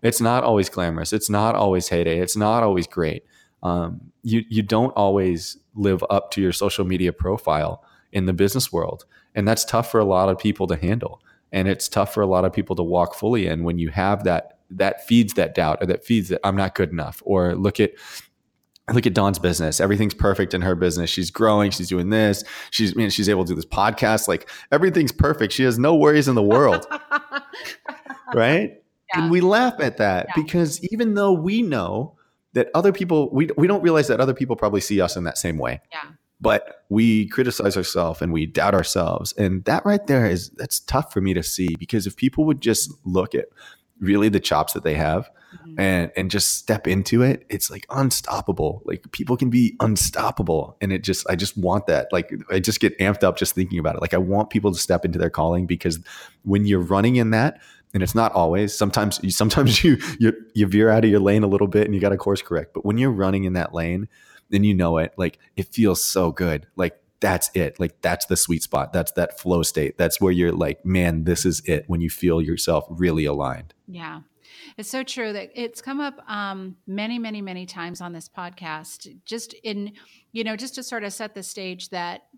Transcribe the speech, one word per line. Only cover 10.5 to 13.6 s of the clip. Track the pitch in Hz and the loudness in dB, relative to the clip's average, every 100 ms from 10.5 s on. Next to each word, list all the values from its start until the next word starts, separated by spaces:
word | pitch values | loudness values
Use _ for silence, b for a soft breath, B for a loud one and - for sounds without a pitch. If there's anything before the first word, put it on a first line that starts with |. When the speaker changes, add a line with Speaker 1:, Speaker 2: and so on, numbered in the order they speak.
| - 90 | -2 -2
Speaker 1:
to | 80 | -2
handle. | 85 117 - - b b - | 0 -2 -4 -12 b b -8
And | 95 95 | -2 0
it's | 90 - | 0 -2
tough | 107 98 | -2 0
for | - | 0
a | 98 | 2
lot | 92 92 | 4 2
of | |
people | 107 95 90 | 0 -4 -2
to | |
walk | 85 87 87 | 0 0 0
fully | - 107 120 87 | 0 0 0 0
in | 80 | -2